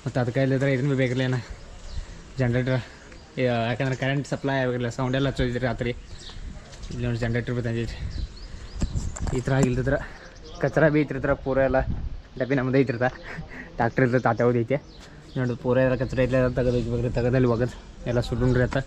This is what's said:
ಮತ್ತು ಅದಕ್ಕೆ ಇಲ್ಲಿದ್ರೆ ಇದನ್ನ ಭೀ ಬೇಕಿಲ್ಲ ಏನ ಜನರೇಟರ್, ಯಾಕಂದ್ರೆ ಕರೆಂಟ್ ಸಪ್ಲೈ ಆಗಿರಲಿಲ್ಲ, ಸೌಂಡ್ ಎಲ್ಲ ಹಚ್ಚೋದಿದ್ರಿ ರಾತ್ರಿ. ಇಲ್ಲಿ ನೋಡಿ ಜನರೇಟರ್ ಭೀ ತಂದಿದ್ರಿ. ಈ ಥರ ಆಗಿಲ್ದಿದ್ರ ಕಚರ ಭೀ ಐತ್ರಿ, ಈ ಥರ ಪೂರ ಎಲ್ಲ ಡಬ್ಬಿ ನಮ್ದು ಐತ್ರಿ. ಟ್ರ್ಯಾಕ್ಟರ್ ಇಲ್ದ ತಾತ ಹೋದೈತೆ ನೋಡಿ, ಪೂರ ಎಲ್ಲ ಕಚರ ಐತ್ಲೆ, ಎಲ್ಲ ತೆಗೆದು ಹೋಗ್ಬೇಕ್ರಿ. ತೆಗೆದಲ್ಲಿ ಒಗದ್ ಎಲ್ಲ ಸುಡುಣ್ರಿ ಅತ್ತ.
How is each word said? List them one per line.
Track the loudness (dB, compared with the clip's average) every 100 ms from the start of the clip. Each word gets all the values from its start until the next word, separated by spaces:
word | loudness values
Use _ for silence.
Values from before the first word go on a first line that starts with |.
ಮತ್ತು | -2 -2
ಅದಕ್ಕೆ | 0 2 2
ಇಲ್ಲಿದ್ರೆ | 2 2 2
ಇದನ್ನ | 2
ಭೀ | 2
ಬೇಕಿಲ್ಲ | 2 2 0
ಏನ | 0 -4 -14 -14 -16 -8 -8 -8 -12 -14 0
ಜನರೇಟರ್, | 2 2 2 0 -2 -14 -20 -20 -14 0 2
ಯಾಕಂದ್ರೆ | 2 0 0 -2 0
ಕರೆಂಟ್ | 0 -2 -2
ಸಪ್ಲೈ | -4 0 0
ಆಗಿರಲಿಲ್ಲ, | 0 0 -2 -2
ಸೌಂಡ್ | 0 2
ಎಲ್ಲ | 0
ಹಚ್ಚೋದಿದ್ರಿ | 2 0 0 -2
ರಾತ್ರಿ. | 0 -2 -4 -10 -14 -14 -12 -12 -12 -16 -14 -10
ಇಲ್ಲಿ | -4 -2
ನೋಡಿ | 0
ಜನರೇಟರ್ | 0 0 -2 -2
ಭೀ | -2
ತಂದಿದ್ರಿ. | -2 -4 -6 -8 -6 -8 -8 -14 -14 -12 -4 -4 -2 -6 -4 -2 -2
ಈ | 0
ಥರ | 2
ಆಗಿಲ್ದಿದ್ರ | 4 2 0 0 -2 -14 -18 -18 -16 -2
ಕಚರ | 0 4 6
ಭೀ | 6 2
ಐತ್ರಿ, | 0
ಈ | 0
ಥರ | 0 0
ಪೂರ | 2 4
ಎಲ್ಲ | 4 2 -2 -4 -8 -12 -6
ಡಬ್ಬಿ | 0 0
ನಮ್ದು | 4 4
ಐತ್ರಿ. | 4 2 0 -2 -12 -12 -12 -14 -14 -2
ಟ್ರ್ಯಾಕ್ಟರ್ | 0 4 4
ಇಲ್ದ | 4 2
ತಾತ | 4 4
ಹೋದೈತೆ | 4 2 -2 -4 -20 -20 -20 -10 -4
ನೋಡಿ, | -2 -2 2
ಪೂರ | 4 4
ಎಲ್ಲ | 2
ಕಚರ | 0 2 2
ಐತ್ಲೆ, | 4
ಎಲ್ಲ | 2 2
ತೆಗೆದು | 2 2 0
ಹೋಗ್ಬೇಕ್ರಿ. | 0 0 0
ತೆಗೆದಲ್ಲಿ | 2 4 4 4
ಒಗದ್ | 0 -4 -16 -10 -2
ಎಲ್ಲ | 0 0
ಸುಡುಣ್ರಿ | 0 2 4 4
ಅತ್ತ. | 0